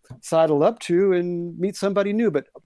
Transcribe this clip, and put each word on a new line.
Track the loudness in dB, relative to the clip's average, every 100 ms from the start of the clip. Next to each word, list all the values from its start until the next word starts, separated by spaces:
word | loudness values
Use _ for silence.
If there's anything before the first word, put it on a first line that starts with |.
| -20 -20
sidle | -2 2 4 4
up | 2 0
to | 0 2 2
and | 0 -2 -6 -8 -6
meet | -6 -4
somebody | -2 0 0
new. | 0 0
But | -2 -4 -14